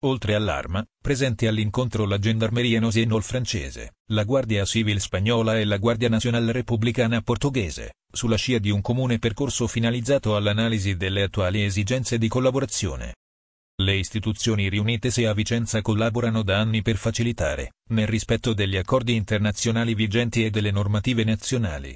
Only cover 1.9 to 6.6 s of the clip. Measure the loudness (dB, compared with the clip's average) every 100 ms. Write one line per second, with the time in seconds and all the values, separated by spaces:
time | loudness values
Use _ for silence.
1.9 | 0 0 0 2 2 0 2 4 4 4
2.9 | 4 4 2 0 -2 -2 -2 -4 -8 -14
3.9 | _ _ 0 2 2 2 0 2 2 2
4.9 | 0 -2 0 2 2 2 2 2 0 0
5.9 | 2 2 2 2 0 0 0